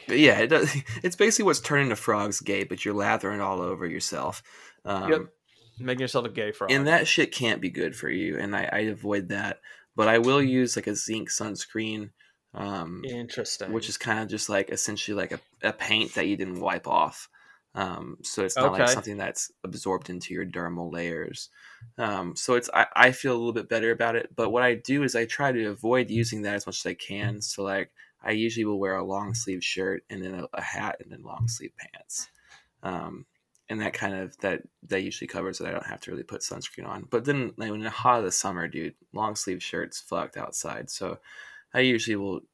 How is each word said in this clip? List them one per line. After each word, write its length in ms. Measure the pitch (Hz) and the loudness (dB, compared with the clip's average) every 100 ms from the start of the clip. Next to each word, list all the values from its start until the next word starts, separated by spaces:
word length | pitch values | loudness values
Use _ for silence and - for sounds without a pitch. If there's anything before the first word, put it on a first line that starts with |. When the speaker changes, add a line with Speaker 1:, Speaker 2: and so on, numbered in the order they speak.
| - | 0
Speaker 1:
But 120 | 123 | 8
yeah, 200 | 143 104 | 8 8
it 80 | 117 | 6
does. 280 | 151 - 143 - | 6 6 2 -4
<laughs> 140 | - | -4
It's 120 | 185 - | -4 4
basically 300 | 214 220 196 | 4 6 4
what's 140 | 135 | 4
turning 280 | - 143 135 | 4 4 4
the 60 | 107 | 2
frogs 440 | - 104 104 - | 2 2 2 -2
gay, 240 | - 98 | 0 0
but 200 | 98 98 107 | 0 -2 -2
you're 80 | |
lathering 480 | 104 104 110 98 104 | 2 2 2 0 -2
all 200 | 98 92 | 0 0
over 240 | 90 92 87 | -2 -4 -4
yourself. 580 | - - 80 73 - - - - - 104 | -4 -4 -4 -4 -6 -14 -20 -20 -12 -4
Um, 260 | 95 95 | -2 2
Speaker 2:
Yep. 100 | 156 - _ _ _ _ - | 2 0 _ _ _ _ -8
Making 200 | 127 127 | -4 -2
yourself 240 | 127 135 120 | 2 0 0
a 40 | |
gay 220 | 101 104 | -2 -4
frog. 200 | - 101 | -2 2
Speaker 1:
and 160 | 135 143 | 2 6
that 200 | 165 - | 4 6
shit 240 | 147 - | 4 2
can't 300 | - 123 95 | 2 0 0
be 80 | 90 | -2
good 260 | - 90 - | -2 -2 -2
for 140 | - | -4
you, 280 | 87 87 78 | -2 -2 -2
and 160 | 101 101 | -2 -2
I, 120 | - | -2
I 80 | 104 | -2
avoid 500 | 107 98 101 104 90 | -2 -2 -2 -2 -2
that. 300 | 104 101 - - - _ - | -4 -4 -6 -12 -20 _ 2
But 140 | 110 | 6
I 80 | 117 | 6
will 240 | 120 139 | 6 6
use, 340 | 135 127 123 110 | 4 4 2 0
like, 120 | 104 | -2
a 80 | 101 | -4
zinc 340 | - 110 - | -4 -4 -4
sunscreen, 800 | - 107 98 - 110 110 107 104 - _ _ _ | -4 -4 -6 -6 -4 -4 -4 -8 -14 _ _ _
um, 500 | 101 101 98 82 90 131 | -8 -6 -4 -6 -8 -8
Speaker 2:
Interesting. 680 | 120 117 127 107 - 95 | -8 -6 -6 -6 -6 -4
Speaker 1:
which 160 | 110 110 | -4 -4
is 100 | - | -4
kinda 280 | 117 107 104 | -2 -2 -2
just, 240 | 107 - | -4 0
like, 200 | 101 98 | 0 2
essentially, 440 | 113 - 104 - 101 | -2 -2 -2 -2 -2
like, 160 | 90 | -2
a, 80 | 85 - _ | -6 -12 _
a 80 | 107 | -2
paint 440 | - - 107 - 104 | -2 2 2 2 0
that 120 | 85 | 0
you 80 | 98 | 0
didn't 240 | 95 90 | -2 -2
wipe 260 | 87 90 - | -2 -2 2
off. 420 | 85 78 - - _ - - _ - | 2 2 -2 -16 _ -20 -20 _ -4
Um, 420 | 92 80 71 - | -4 -4 -10 -10
so 200 | - - | -6 -2
it's 140 | 95 131 | 0 4
not, 160 | 135 | 4
like, 80 | - | 6
Speaker 2:
Okay. 100 | 123 | 6
Speaker 1:
something 220 | 123 107 101 | 4 0 -4
that's 340 | 95 - - - | -4 -4 -6 -8
absorbed 460 | 92 87 98 92 - | -10 -4 0 0 -2
into 240 | 90 - | -8 -6
your 120 | 87 90 | -6 -4
dermal 460 | 90 85 85 85 | -4 -4 -4 -6
layers. 580 | 85 85 80 - - - - - - - - | -4 -4 -4 -6 -10 -14 -16 -20 -20 -18 -4
Um, 380 | 110 95 87 - | -2 -2 -4 -4
so 200 | - 123 | 2 2
it's, 140 | - | 2
I, 140 | - - | 0 0
I 180 | - 127 | 6 6
feel 180 | 127 139 | 6 0
a 40 | 120 | 0
little 160 | 117 | 0
bit 160 | 113 - | -2 -2
better 220 | 113 113 | 0 2
about 260 | 113 117 117 | 2 0 0
it. 180 | - - | -2 -2
But 140 | 107 | 2
what 140 | 120 | 4
I 120 | 127 117 | 4 4
do 280 | - 143 | 0 2
is 120 | 135 117 | 2 2
I 100 | 117 | 0
try 280 | - 143 | 0 2
to 140 | 120 107 | 2 0
avoid 420 | 98 110 127 110 | -2 2 4 4
using 320 | 113 113 107 | 2 0 0
that 140 | 101 101 | -2 -2
as 100 | 98 | -4
much 140 | - 92 | -6 -6
as 0 | |
I 60 | 90 | -6
can. 460 | - 101 110 104 | -8 -4 -4 -4
So, 220 | - - | -6 -4
like, 280 | 98 98 - _ - _ | -2 -2 -4 _ -20 _
I 100 | - | -2
usually 340 | 107 117 117 107 | 0 0 0 0
will 140 | 101 | 0
wear 160 | 98 95 | 0 0
a 60 | 95 | -2
long 280 | 98 107 | -4 -4
sleeve 300 | 117 98 92 | -4 -4 -4
shirt 400 | - - 95 95 - | -4 -2 -2 -4 -8
and 120 | 98 | -10
then 120 | 92 | -8
a, 140 | 90 - | -8 -8
a 80 | - | -8
hat 360 | - - 104 - | -6 -4 -6 -6
and 80 | - | -12
then 140 | - | -18
long 240 | - - 117 | -14 -4 -2
sleeve 240 | - - - | -2 -10 -14
pants. 500 | - - - - - _ _ - _ _ | -18 -20 -10 -10 -10 _ _ -20 _ _
Um, 420 | 92 87 80 - - _ _ _ - | -6 -4 -6 -10 -16 _ _ _ -8
and 100 | 107 | -4
that 120 | 104 | -4
kind 220 | - 101 95 | -2 -4 -4
of, 200 | 92 - | -8 -4
that, 240 | 98 80 - _ - | -2 -2 -6 _ -4
that 160 | 95 | -2
usually 240 | 98 - - | -2 -6 -8
covers 340 | 92 92 - | -4 -4 -4
it. 60 | - | -6
I 40 | |
don't 140 | - - | -4 -6
have 160 | - | -10
to 100 | - | -10
really 120 | - | -10
put 180 | - - | -8 -8
sunscreen 460 | - - - - - | -8 -8 -10 -10 -10
on. 160 | 101 - | -10 -2
But 180 | 120 131 | 0 2
then, 280 | 139 120 - | 0 -2 -4
like, 140 | 110 | -6
in 120 | 107 | -4
the 100 | 107 | -6
hot 260 | 110 123 120 | 2 4 4
of 80 | 95 | 4
the 60 | |
summer, 360 | - 98 90 85 | 0 0 -2 -4
dude, 280 | 71 80 - _ | -4 -6 -8 _
long 220 | 104 107 107 | -4 -2 -2
sleeve 260 | 101 90 | -4 -4
shirts 380 | - 90 85 - | -4 -4 -6 -8
fucked 360 | - 85 80 - | -4 -4 -4 -8
outside. 520 | - - - 57 - | -6 -6 -6 -8 -8
So 300 | - 92 - - - - - - | -6 -6 -8 -12 -20 -18 -20 -2
I 100 | 127 | 4
usually 340 | 131 117 113 101 | 4 4 2 0
will 260 | 98 87 - | -2 -4 -8